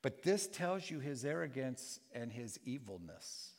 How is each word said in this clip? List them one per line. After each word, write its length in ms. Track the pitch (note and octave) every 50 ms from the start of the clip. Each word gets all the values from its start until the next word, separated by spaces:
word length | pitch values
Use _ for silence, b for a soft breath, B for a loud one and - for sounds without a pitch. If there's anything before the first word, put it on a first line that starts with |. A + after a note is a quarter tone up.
but 220 | - C3 - - -
this 240 | F3 G3 G3+ G3+
tells 420 | - - - F3 F3 F#3 F#3+ F3+ -
you 100 | D#3+ D3
his 260 | C3 D3 C#3 B2 B2
arrogance 760 | C#3+ D3+ E3+ E3 C#3+ B2+ C3+ C3 C3 B2+ - - - - - - - -
and 180 | A#2+ A#2 A#2+
his 280 | A2 A#2+ A#2+ G#2+ - - -
evilness 880 | B2+ B2+ C#3+ B2 G2+ G2 F2 F2 D#2 - - - - - - - - -